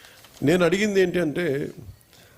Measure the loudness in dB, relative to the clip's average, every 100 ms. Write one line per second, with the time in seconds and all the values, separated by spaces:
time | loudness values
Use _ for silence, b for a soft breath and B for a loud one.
0 | B B B -4 0 2 2 2 0 2
1 | 2 0 -2 -2 -2 -4 -6 -10 -20 -20
2 | _ B B